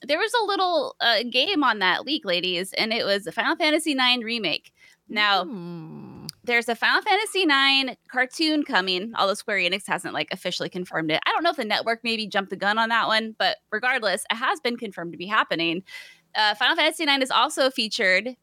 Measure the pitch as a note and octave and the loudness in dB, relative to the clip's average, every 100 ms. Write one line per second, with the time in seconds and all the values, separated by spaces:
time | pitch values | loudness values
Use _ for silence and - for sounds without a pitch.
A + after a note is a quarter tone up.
0 | G#3+ D#4+ G#4+ A#4+ G4+ G4+ F#4 D#4+ C#3 - | -2 0 2 0 0 0 2 0 -2 -2
1 | A#3 G#3+ A#3+ A#3+ D#4 F4+ B3+ G#3+ F#3 E3+ | 0 2 0 0 2 2 2 4 2 2
2 | - D#4 G3 F3 F#3 F3 F#3+ - A3 A3+ | 0 -4 0 0 0 -2 -2 -2 -2 0
3 | F3 G3+ E3+ A#3 B3 E4+ D#4 D#4 D#4+ C4+ | 0 0 -2 -2 0 0 2 2 2 2
4 | B3 B3 A3 A#3 E3+ - - _ - _ | 2 2 -2 -4 -2 -4 -8 _ -20 _
5 | - G#3+ G#3 G3 F#3 G3 F3 E3+ D#3+ D3 | -6 0 4 2 0 -8 -10 -10 -12 -14
6 | C3 B2+ C#3 - - A#3+ A#3 A3+ A#3 C#4 | -16 -16 -18 -10 0 0 0 0 2 2
7 | G#4+ G4+ A4 F#4+ E4+ C4+ C#4 C4+ C4 - | 2 0 0 0 2 4 4 4 0 -6
8 | - B3 B3+ - D#4 D4+ C#4+ G#3 F#3 F3+ | -6 -4 -2 0 0 2 2 0 2 -2
9 | A3+ - F#3+ G3+ - G3 F3 F#3+ - F3 | -2 0 0 0 -2 -2 0 -2 -2 -4
10 | D#3 C3+ D3+ F#3+ F3+ F3 - F3+ F3+ E3+ | -4 -6 -6 -6 -6 -4 -6 -6 -6 -4
11 | D#3+ D#3+ - G#4+ E4+ D#4 G#3+ F#3 A3+ A3+ | -2 0 0 0 0 -2 -2 -2 0 -2
12 | A#3 A3 G#3 G3+ F#3+ F3+ G3+ G3+ A3+ A3+ | -2 -4 -2 -2 -2 -2 0 2 2 2
13 | G#3 A3 A3 A3 F#3 - _ G#3+ B3 C4 | 2 0 0 0 0 -2 _ -4 0 0
14 | G3+ F#3+ - A3+ C4 F4+ A#3+ A#3+ A3 F#3 | 0 -2 -2 -2 -2 -2 -4 -4 -8 -10
15 | E3+ D#3+ F#3+ A3 D4 E3 E3 F3 - - | -10 -10 -2 0 2 0 0 -2 -6 -16
16 | - - _ - G#3+ G#3+ B3+ E4 D#4 E4 | -18 -20 _ 0 0 2 2 4 2 2
17 | D4+ C#4 - - C#4 D#4 C4 C4 A3 - | 0 2 2 2 2 2 0 0 -4 0
18 | F#3+ F#3 A#3 B3 | 2 2 0 -8